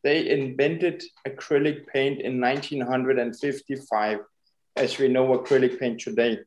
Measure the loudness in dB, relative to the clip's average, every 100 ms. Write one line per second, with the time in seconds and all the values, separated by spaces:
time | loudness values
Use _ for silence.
0 | 2 0 2 0 0 0 0 2 -2 -2
1 | -14 _ -12 -12 0 2 2 -2 -4 0
2 | 0 0 -4 0 0 0 -4 -6 -2 -2
3 | 2 0 0 -2 -4 -4 -8 -10 -2 -2
4 | 0 -4 -8 _ _ _ _ -2 -2 2
5 | 2 4 4 2 2 4 4 0 -4 -4
6 | -4 0 0 0